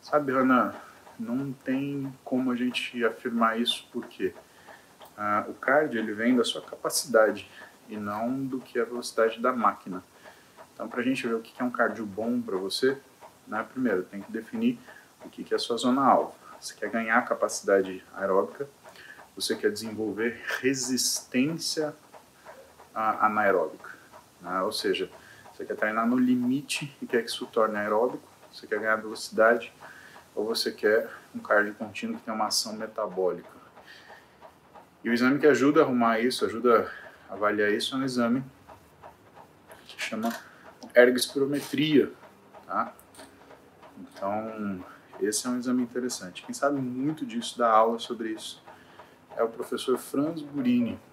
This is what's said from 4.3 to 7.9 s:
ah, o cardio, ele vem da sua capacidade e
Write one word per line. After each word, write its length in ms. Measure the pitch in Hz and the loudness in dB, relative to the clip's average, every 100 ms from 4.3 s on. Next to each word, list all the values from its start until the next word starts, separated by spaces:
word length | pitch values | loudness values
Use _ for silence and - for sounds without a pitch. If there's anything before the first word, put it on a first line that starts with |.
| - - - - - - - - - | -6 -20 -20 -20 -20 -20 -20 -20 -8
ah, 280 | 104 104 107 | -2 -2 -2
o 80 | |
cardio, 460 | 101 - 139 156 117 | -6 2 2 2 -2
ele 120 | 110 | -4
vem 200 | 104 117 | -2 2
da 100 | 127 | 2
sua 180 | 113 - | 2 -2
capacidade 880 | - - 160 - - 110 110 107 - - - - | -10 -8 -4 -4 2 4 4 2 -8 -18 -20 -20
e 80 | - | -14